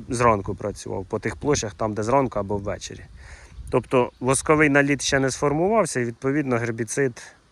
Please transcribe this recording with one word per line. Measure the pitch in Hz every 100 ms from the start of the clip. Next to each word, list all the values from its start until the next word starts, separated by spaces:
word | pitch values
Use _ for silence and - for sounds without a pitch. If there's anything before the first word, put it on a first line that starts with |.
| 110
зранку | 120 120 104 95
працював, | 92 104 - - 101
по | 92 110
тих | 113
площах, | 92 139 143 107
там, | - 110
де | 107
зранку | 107 135 127 104
або | 98 104
ввечері. | 101 92 - 104 - - - - - - -
Тобто | 131 - 127 120 -
восковий | 127 135 - 151 151
наліт | 143 139 135
ще | - 139
не | 135
сформувався, | - 147 147 185 220 196 131
і, |
відповідно, | 120 117 135 147 139 117
гербіцид | 117 117 113 - 135 - - - _